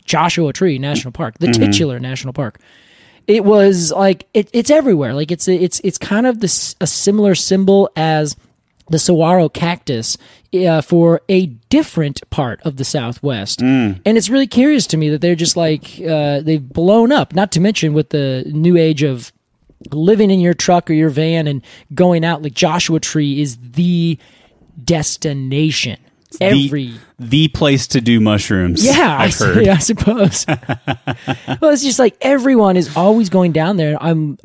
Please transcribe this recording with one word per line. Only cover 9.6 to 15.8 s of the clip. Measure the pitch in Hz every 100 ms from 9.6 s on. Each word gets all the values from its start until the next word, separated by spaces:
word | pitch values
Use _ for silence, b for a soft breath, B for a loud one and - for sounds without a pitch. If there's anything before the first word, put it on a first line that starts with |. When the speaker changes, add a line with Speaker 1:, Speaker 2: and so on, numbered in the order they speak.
| 170 175 - 117 117 - b b b 185 180
Speaker 1:
uh, | 160
for | - 175 170 165 -
a | 190 185
different | 117 _ 294 311 - 147 139 -
part | - 127 104
of | 165 135
the |
Southwest. | 135 147 117 123 143 117 98 -
Speaker 2:
Mm. | 127 131 113 92
Speaker 1:
And | - 226
it's | 185
really | 269 269
curious | - 277 294 -
to | 160
me | 151
that | 147
they're | 170
just | 170 170 175
like, | 165 151